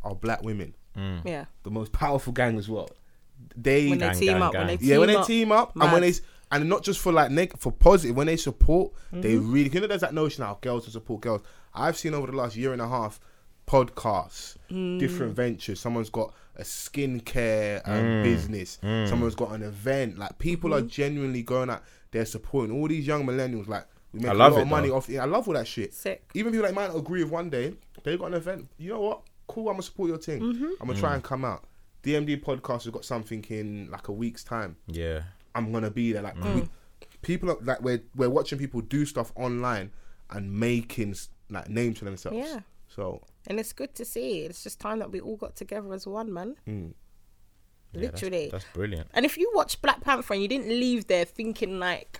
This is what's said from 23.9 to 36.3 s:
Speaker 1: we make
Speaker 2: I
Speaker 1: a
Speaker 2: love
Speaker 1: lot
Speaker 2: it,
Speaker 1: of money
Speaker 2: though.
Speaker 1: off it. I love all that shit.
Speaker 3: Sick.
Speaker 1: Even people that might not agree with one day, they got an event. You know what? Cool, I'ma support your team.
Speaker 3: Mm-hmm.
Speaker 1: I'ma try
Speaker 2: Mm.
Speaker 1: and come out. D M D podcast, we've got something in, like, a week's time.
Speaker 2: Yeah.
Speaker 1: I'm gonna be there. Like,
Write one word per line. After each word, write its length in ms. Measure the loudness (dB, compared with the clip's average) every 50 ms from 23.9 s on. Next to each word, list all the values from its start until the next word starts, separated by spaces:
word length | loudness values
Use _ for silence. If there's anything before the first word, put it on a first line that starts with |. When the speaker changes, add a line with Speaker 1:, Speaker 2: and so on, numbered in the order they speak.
| -20 -20 -20 -12 -8
Speaker 1:
we 80 | -4
make 80 | 0 2
Speaker 2:
I 20 |
Speaker 1:
a 40 | 8
Speaker 2:
love 180 | 10 10 10 10
Speaker 1:
lot 60 | 10
Speaker 2:
it, 20 | 4
Speaker 1:
of 40 | 4
money 180 | 4 2 2 2
Speaker 2:
though. 60 | 2
Speaker 1:
off 140 | 0 -2 -2
it. 80 | -4 -4
I 80 | -2
love 220 | 0 0 0 0 0
all 60 | -2
that 120 | -2 -2 -4
shit. 260 | -4 -6 -6 -6 -6
Speaker 3:
Sick. 300 | -8 -6 -6 -6 -8 _ -8 -6
Speaker 1:
Even 180 | -4 -2 0 0
people 120 | 2 0
that 80 | 0 0
might 140 | 0 -2 -2
not 100 | -2 -4
agree 260 | -4 -2 -2 -2 0
with 80 | 0
one 180 | -2 -4 -4 -4
day, 240 | -4 -2 -4 -4 -6 -10 -18 -20 -18 -10 -6
they 140 | -4 -4 -4
got 100 | -4 -4
an 60 | -4
event. 340 | -4 -4 -4 -8 -8 -10 -16 -16 -14
You 160 | -10 -8 -6
know 80 | -2
what? 200 | -2 -2 -2 -4 -10 -20 _ -20 -18 -12
Cool, 220 | -10 -6 -4 -4
I'ma 120 | -4 -4
support 280 | -6 -10 -6 -2 -2 -2
your 80 | -2 -2
team. 220 | -4 -6 -4 -2
Speaker 3:
Mm-hmm. 280 | -2 -2 -2 -2 -2 -4 -6 -6
Speaker 1:
I'ma 120 | -4 -4 -2
try 180 | 0 0 0
Speaker 2:
Mm. 40 | 0
Speaker 1:
and 80 | -2 -4
come 200 | -4 -6 -4 -4
out. 200 | -4 -6 -6 -10 -18 -20 -20 -20 -20 _ -8 -2
D 120 | 0 0
M 100 | 0 2
D 120 | 0 -2 -2
podcast, 480 | -2 -4 -4 -4 -2 -4 -4 -4 -4
we've 80 | -6 -10
got 100 | -10 -8
something 380 | -6 -6 -6 -6 -6 -8 -8 -8 -6
in, 400 | -6 -6 -6 -6 -6 -8 -10 -10
like, 160 | -12 -12 -10 -8
a 60 | -6
week's 300 | -4 -4 -4 -6 -6 -10
time. 320 | -8 -6 -6 -6 -8 -10 -14 -14 -10
Speaker 2:
Yeah. 360 | -6 -4 -4 -4 -4 -4 -6 -10 -14 -18 -16 _ -6
Speaker 1:
I'm 160 | -6 -4 -2 -2
gonna 180 | -2 -2 -2
be 220 | -2 -2 0 0 -2
there. 80 | -2
Like, 140 | -4 -8